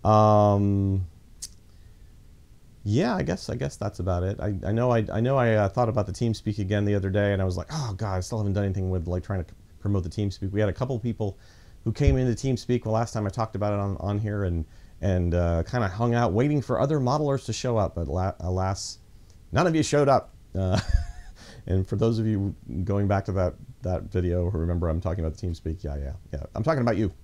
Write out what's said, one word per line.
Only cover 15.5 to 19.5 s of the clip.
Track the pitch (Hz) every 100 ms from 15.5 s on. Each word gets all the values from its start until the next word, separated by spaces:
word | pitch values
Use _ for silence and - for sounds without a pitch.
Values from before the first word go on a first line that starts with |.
| 85
kinda | 82 123 101
hung | 92 120 117
out | 117
waiting | 98 143 147
for | 123 127
other | 139 151
modelers | 123 147 147 139 -
to |
show | 110 127 113
up, | 92 -
but | 78
la-, | 85 95 -
alas, | 92 92 95 95 - - - - - - -